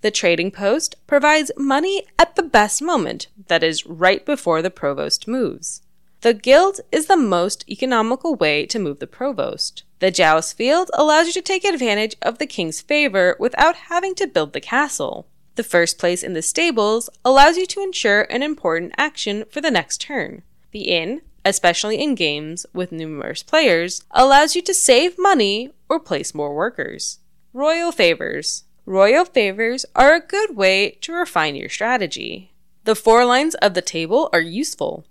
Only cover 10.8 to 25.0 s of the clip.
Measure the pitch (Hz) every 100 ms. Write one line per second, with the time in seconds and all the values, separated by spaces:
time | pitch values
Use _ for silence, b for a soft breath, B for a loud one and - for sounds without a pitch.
10.8 | 359 - 302 302 330 359 - 381 403 330
11.8 | 247 208 220 - - 226 294 - 165 -
12.8 | - 294 285 196 180 - 240 - 320 339
13.8 | - 349 381 370 370 175 151 143 - 254
14.8 | 185 - 143 - - _ _ - 233 180
15.8 | 170 - 175 175 - 170 160 - 339 233
16.8 | 208 220 226 _ 247 269 285 339 370 -
17.8 | 392 359 214 202 214 247 285 302 180 165
18.8 | 175 - 294 - - 202 220 - 302 214
19.8 | - - - 262 165 - _ _ _ 208
20.8 | - 175 165 277 - _ 196 196 175 170
21.8 | 214 220 302 254 160 147 151 170 - 180
22.8 | 180 160 160 151 - - - 311 294 170
23.8 | 175 - - - 262 277 311 359 349 381
24.8 | - 247